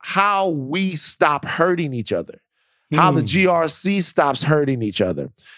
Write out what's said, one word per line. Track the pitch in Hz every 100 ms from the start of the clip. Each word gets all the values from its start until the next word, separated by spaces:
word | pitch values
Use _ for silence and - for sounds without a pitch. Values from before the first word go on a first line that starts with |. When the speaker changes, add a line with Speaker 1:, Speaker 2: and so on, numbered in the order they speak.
Speaker 1:
how | - 190 202 196 190
we | 151 131 175 190 156
stop | - - 165 143
hurting | - - 175 175 151
each | 123 107
other, | 90 - - _ _ _ _ -
how | 151 180
the | 170
Speaker 2:
Hmm. | 107
Speaker 1:
G | 175 180
R | 170 160
C | - 190 202
stops | 165 - 143 135
hurting | 143 151 139 127
each | 107 -
other, | 92 71 67 _ -